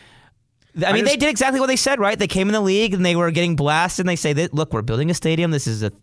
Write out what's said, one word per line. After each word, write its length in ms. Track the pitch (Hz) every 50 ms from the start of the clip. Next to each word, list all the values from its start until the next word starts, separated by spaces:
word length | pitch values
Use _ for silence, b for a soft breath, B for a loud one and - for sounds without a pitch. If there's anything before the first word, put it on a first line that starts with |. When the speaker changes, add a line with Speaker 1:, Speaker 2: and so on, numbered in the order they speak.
| B B B B B B B _ _ _ _ _ _ _ _
Speaker 1:
th-, 100 | 170 170
I 40 | 202
Speaker 2:
I 40 | 196
Speaker 1:
mean, 100 | 220 233
Speaker 2:
just 100 | 269 285
Speaker 1:
they 40 | -
did 120 | 285 302
exactly 300 | 285 196 262 269 262 269
what 60 | 269
they 100 | 262 262 240
said, 220 | - 269 277 247
right? 200 | 202 196 220 -
They 80 | 208 180
came 200 | - 185 190 202
in 60 | 208
the 80 | 214
league 320 | 208 190 190 202 226 220 185
and 100 | 190 180
they 120 | 180 175
were 160 | 170 175 170
getting 240 | 165 170 175 175 170
blasted, 480 | 147 143 143 151 160 170 185 - - 185
and 60 | 180
they 60 | 175
say, 180 | 160 - 156 147
that, 200 | 143 170 - -
"Look, 180 | 147 156 -
we're 120 | - 113 107
building 260 | 123 110 120 147 165
a 60 | 175
stadium. 340 | - - 160 160 160 170 165
This 160 | 160 143 -
is 160 | 131 113 107
a, 100 | 110 104 - -